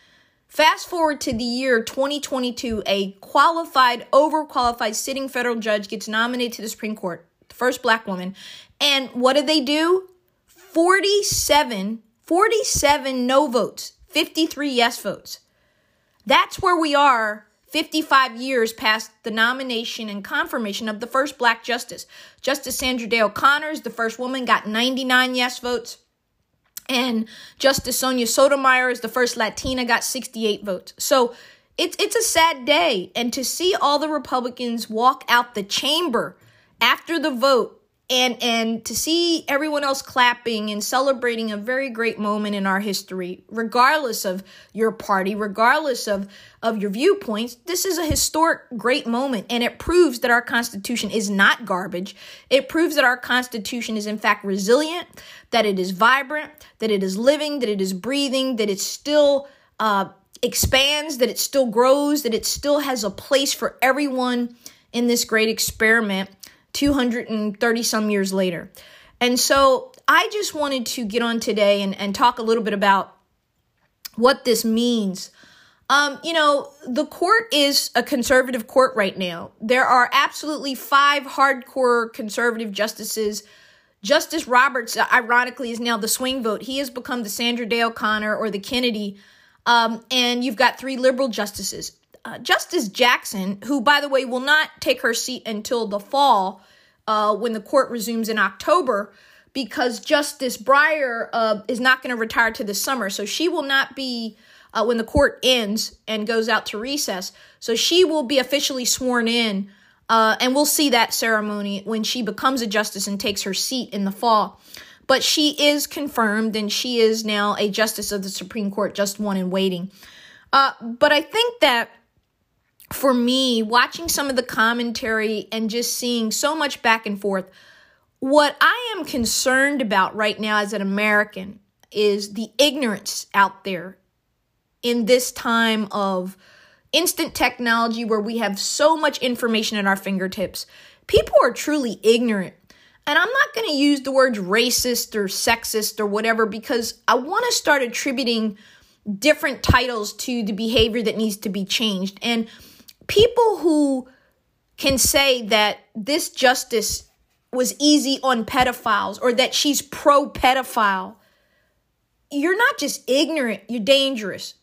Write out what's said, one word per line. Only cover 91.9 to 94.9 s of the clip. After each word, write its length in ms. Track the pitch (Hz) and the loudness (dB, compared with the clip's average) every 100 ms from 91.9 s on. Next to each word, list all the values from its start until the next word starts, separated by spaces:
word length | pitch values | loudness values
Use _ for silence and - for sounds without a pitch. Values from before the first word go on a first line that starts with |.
| - _ - | -16 _ -20
Uh, 140 | - - | -16 -12
Justice 500 | - 370 - 349 220 | 0 0 0 -2 -2
Jackson, 720 | - 240 269 - 202 185 196 233 | 2 4 4 0 -6 -6 -6 -4
who, 140 | 285 | 0
by 200 | 226 285 | 2 2
the 80 | 285 | 2
way, 160 | 269 | -2
will 160 | 262 247 | -2 -4
not 280 | 269 302 311 - | 2 2 2 -4
take 220 | 320 | -2